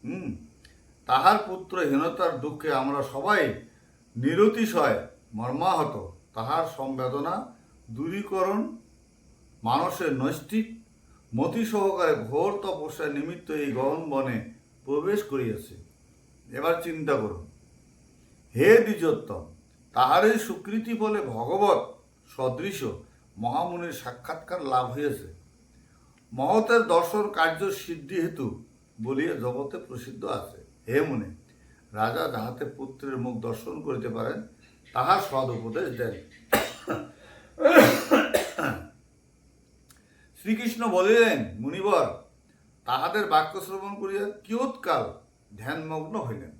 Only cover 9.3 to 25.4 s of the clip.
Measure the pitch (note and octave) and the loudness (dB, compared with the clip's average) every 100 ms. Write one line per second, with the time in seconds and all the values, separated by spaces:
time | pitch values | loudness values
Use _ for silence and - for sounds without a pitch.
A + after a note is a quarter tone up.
9.3 | _ _ - A2 C3+ F3 - E3+ C3+ C3+ | _ _ -8 -2 0 0 -2 -2 0 -2
10.3 | D#3+ - G#3+ A3 - - _ _ - _ | -4 -4 -2 -2 -8 -20 _ _ -20 _
11.3 | A2+ E3 A3 A3 G#3+ G3 F3+ E3 C3+ A2 | -2 0 0 0 2 2 2 2 2 0
12.3 | C#3+ F#3+ G3+ G3 D#3 D3+ - D3+ C#3 D#3 | 0 0 0 -4 -6 -8 -6 -6 -4 -6
13.3 | F3 - D#3 C#3+ B2+ C3+ D#3 D#3+ C3+ C3 | -10 -8 -4 -4 -2 -2 -2 -2 -2 -2
14.3 | A2+ - - _ _ - C#3+ F3+ G3+ - | -4 -6 -16 _ _ -4 -2 0 -2 -2
15.3 | C#3 A#2 G#2+ - - - _ _ _ _ | -4 -2 -4 -10 -18 -20 _ _ _ _
16.3 | - - B2 D#3 E3+ E3+ D#3+ D3+ C#3 G#2+ | -20 -14 -4 0 0 -2 -6 0 0 0
17.3 | F2+ E2+ - - - _ _ _ _ _ | -6 -14 -20 -20 -20 _ _ _ _ _
18.3 | _ _ A#2 E3+ A#3 G#3+ G3 D#3+ - - | _ _ 4 10 10 8 2 2 0 -4
19.3 | F#2 - - _ _ _ A#2+ C3 E3 G#3+ | -12 -12 -20 _ _ _ 2 4 6 6
20.3 | A3 - - G3+ A3 A3+ A3+ G#3+ G#3 C3+ | 4 -2 -8 -4 -6 -4 -2 -2 -2 -4
21.3 | A2+ A#2 F#3+ G3+ E3 - - _ _ _ | -6 -2 2 4 4 2 -12 _ _ _
22.3 | - B2+ A#2+ F#3+ - B2 G2 - _ _ | -4 -4 -2 -6 -6 -6 -8 -16 _ _
23.3 | - A#2 C#3+ F3 F3 E3+ C3 B2 A#2+ - | -6 -2 0 -2 -4 -8 -8 -10 -12 -10
24.3 | D#3+ - F3+ C#3 B2+ B2 C3+ D3 G#2+ - | -10 -8 -6 0 0 0 -2 -2 -2 -10
25.3 | - | -18